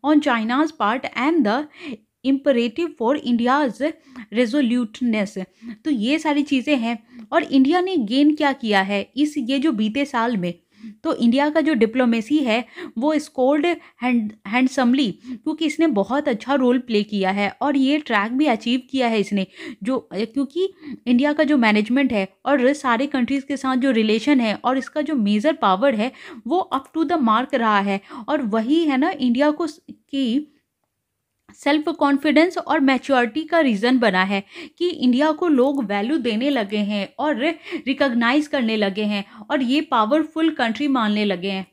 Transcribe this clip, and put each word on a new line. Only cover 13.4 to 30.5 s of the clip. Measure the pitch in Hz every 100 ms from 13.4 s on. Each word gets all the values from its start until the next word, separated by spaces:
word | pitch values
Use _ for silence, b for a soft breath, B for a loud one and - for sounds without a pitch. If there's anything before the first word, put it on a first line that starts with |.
| 254 302 339 339 B B
हैंड-, | 240 247 214 - -
हैंडसमली, | 233 254 269 247 262 254 170 247
क्योंकि | 247 - 311 320
इसने | - 330
बहुत | 208 196 262 302
अच्छा | 220 -
रोल | 277 254 254
प्ले | 247 214
किया | 208 208 185
है | 196 202 -
और | 269 285
ये | 262 302
ट्रैक | 294 220 208
भी | 254 302
अचीव | 226 226 254 254
किया | 269 240
है | 220
इसने, | 202 202 185 B B 240
जो, | 190 262 -
क्योंकि | 185 220 277 277 339 381 B 302 247 -
इंडिया | 247 285
का | 294
जो | 311 294
मैनेजमेंट | 226 208 208 247 269
है | 220 190 _ -
और | 285 247
सारे | 285 269 233 285
कंट्रीज़ | 277 240 277 269
के | 277
साथ | 269 262
जो | 269
रिलेशन | 226 214 220 220 285
है | 233 190
और | - 262
इसका | - -
जो | 302
मेजर | 302 202 214 247
पावर | 320 208 190 277
है | 226 233 B B 277 226
वो | 339 370
up | 269 269 320
to | 311
the | 339 233
mark | 220 262
रहा | 269 226 208
है। | 202 196 B 285 220
और | 302
वही | 240 220 226 320
है | 330 262
ना, | 311
इंडिया | - 254 240 294
को | 302 330
स-, | - -
की | - _ 277 262 247 302